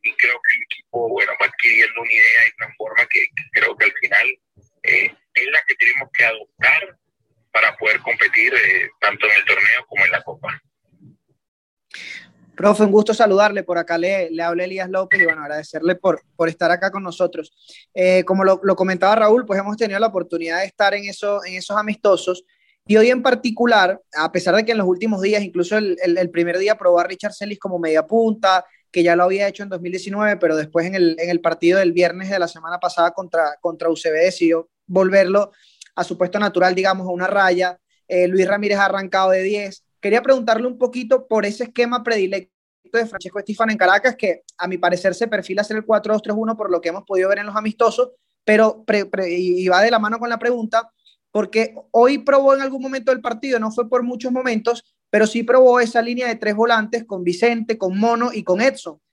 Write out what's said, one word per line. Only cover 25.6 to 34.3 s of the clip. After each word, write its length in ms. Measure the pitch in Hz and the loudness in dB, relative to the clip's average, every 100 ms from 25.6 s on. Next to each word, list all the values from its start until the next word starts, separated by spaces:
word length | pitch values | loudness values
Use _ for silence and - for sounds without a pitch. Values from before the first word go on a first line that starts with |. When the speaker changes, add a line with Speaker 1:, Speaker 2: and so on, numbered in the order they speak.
| 175 214 | -2 -2
Speaker 2:
el, 220 | 208 175 | -2 -2
el, 140 | 180 175 | 0 0
el 140 | 175 | -2
primer 260 | 170 170 180 | -2 -2 0
día 220 | 202 214 | -2 0
probó 220 | 190 175 | 2 2
a 40 | |
Richard 280 | 175 185 208 | 0 -6 -10
Celis 260 | 208 202 202 | -10 -12 -10
como 200 | 196 180 | -8 -4
media 280 | 165 156 156 | 0 0 2
punta, 580 | 226 226 220 196 185 - _ _ | 0 0 0 2 2 -2 _ _
que 120 | 180 | 0
ya 140 | 175 170 | 2 4
lo 80 | |
había 240 | 180 196 202 | 2 2 -4
hecho 140 | 196 | -4
en 60 | 202 | -12
dos 140 | 185 | -10
mil 100 | 175 | -8
diecinueve, 460 | 180 185 196 214 208 | -10 -8 -2 -2 0
pero 180 | 175 156 | 0 0
después 300 | 151 170 170 | -2 -2 -2
en 80 | |
el, 220 | 190 175 165 | 2 0 0
en 100 | 175 | -4
el 120 | 170 | -2
partido 360 | 170 160 175 190 | -2 0 2 2
del 140 | 185 | 2
viernes 380 | 170 175 175 190 | 2 0 0 -6
de 80 | 196 | -4
la 100 | 170 | -4
semana 300 | 165 160 175 | -6 -12 -6
pasada 320 | 180 - 170 | -4 0 0
contra, 460 | 175 156 165 156 147 | 0 -4 -2 -2 -2
contra 300 | 175 160 165 | -8 -4 -4
U 60 | 156 | -2
C 140 | 165 | -2
B 100 | 156 | 2
decidió 500 | 180 | 0